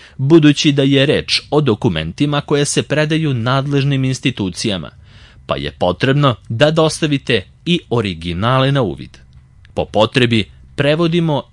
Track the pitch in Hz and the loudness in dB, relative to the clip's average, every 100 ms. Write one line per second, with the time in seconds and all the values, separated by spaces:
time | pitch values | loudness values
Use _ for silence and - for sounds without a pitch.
0 | - - 135 165 147 143 156 139 139 139 | -18 -4 4 6 6 4 2 2 2 2
1 | 135 101 - - - 147 135 104 131 80 | 2 0 0 -6 -2 0 0 0 0 -2
2 | 80 - 147 143 - 143 147 - 113 147 | -4 -2 -2 -2 -2 -2 0 -2 -2 -2
3 | 151 160 156 123 117 135 139 143 139 139 | 0 0 -2 -2 0 -2 0 0 0 0
4 | 131 127 - 117 95 85 113 92 69 - | -2 -2 -4 -2 -4 -4 -4 -6 -8 -18
5 | - - - - - 71 71 - 90 87 | -20 -20 -20 -16 -6 -6 -6 -2 -2 0
6 | 131 143 143 117 - 113 147 160 156 - | 0 2 2 0 -6 0 2 2 0 0
7 | 151 139 - 113 - - - 175 - 117 | -2 -2 -2 -2 -4 -10 -4 -2 -2 -4
8 | 104 82 87 85 113 131 135 139 107 69 | -2 -6 -6 -2 0 0 0 0 -2 -6
9 | 65 - - - - - - - 76 101 | -14 -20 -20 -20 -20 -20 -12 -6 -2 2
10 | 110 - 120 113 92 - - - 139 156 | 2 2 2 0 -2 -10 -14 -4 0 0
11 | 170 170 165 143 - | 0 0 0 -2 -4